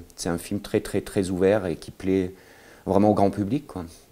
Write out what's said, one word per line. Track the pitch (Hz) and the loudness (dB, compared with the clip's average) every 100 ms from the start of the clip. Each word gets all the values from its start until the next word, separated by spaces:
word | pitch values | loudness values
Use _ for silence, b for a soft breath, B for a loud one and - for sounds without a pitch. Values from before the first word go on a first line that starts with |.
| - | -10
c'est | - 92 | -8 -4
un | 85 | -4
film | - 101 | -4 -8
très, | - 107 | -2 -2
très, | - 101 | -2 -4
très | - 104 92 | -2 -2 -2
ouvert | 90 95 107 92 | 2 4 4 0
et | |
qui | 78 - | -6 -10
plaît | - 95 95 90 92 B B B B B | -8 0 0 0 -6 B B B B B
vraiment | 95 104 | 4 6
au | |
grand | 101 98 | 6 2
public, | 98 98 139 - | 2 -2 -4 -6
quoi. | 92 82 B B | -12 -12 B B